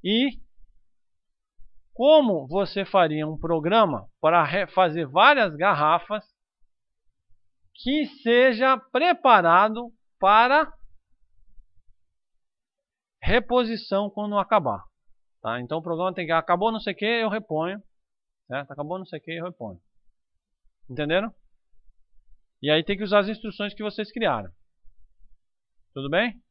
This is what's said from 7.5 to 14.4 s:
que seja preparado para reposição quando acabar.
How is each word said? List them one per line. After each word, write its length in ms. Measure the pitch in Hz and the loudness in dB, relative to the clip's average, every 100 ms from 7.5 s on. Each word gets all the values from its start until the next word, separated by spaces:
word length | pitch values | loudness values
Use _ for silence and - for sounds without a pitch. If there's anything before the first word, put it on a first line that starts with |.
| _ _ | _ _
que 320 | - 254 302 294 - | -12 -4 -4 -4 -6
seja 560 | 233 240 262 226 262 254 | 2 4 4 4 0 0
preparado 1120 | _ 254 339 349 269 214 170 175 214 220 240 _ _ _ | _ 0 0 2 6 6 8 6 4 0 -12 _ _ _
para 520 | 190 214 247 285 311 - - - _ _ _ _ - - _ _ _ _ _ _ _ _ _ _ _ _ _ _ _ _ | 4 6 6 4 0 -8 -20 -20 _ _ _ _ -20 -20 _ _ _ _ _ _ _ _ _ _ _ _ _ _ _ _
reposição 920 | - 226 - 247 226 226 - 196 208 | 0 0 2 -2 0 -6 -4 -4 -4
quando 260 | 202 208 | -6 -4
acabar. 480 | 208 | -4